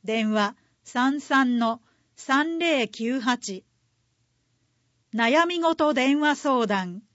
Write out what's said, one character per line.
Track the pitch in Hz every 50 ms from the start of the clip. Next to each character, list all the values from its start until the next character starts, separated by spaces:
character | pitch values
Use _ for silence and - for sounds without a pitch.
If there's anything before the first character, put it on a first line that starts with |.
| -
電 | 190 220 226 220 214
話、 | 214 214 202 202 240 _ _ _ _ _ _
三 | - - 240 247 269 277 294
三 | - - 285 269 269 247 240
の | 233 233 226 226 240 _ _ _ _ _ _ _
三 | - - - 269 277 302 330 330 330
零 | 339 339 311 269 226
九 | 208 - - 226 233 254 269
八。 | 220 254 247 240 - - 190 185 _ _ _ _ _ _ _ _ _ _ _ _ _ _ _ _ _ _ _ _ _ _ _ _ _ _ _ _ _ _
悩 | - 220 233 233 269 311 339
み | 349 359 339
事 | 339 330 330 - 311 302 302
電 | 262 254 269 285 294
話 | 302 294 285
相 | 285 - 294 262 247 233
談。 | 202 202 196 185 180 175 196 - _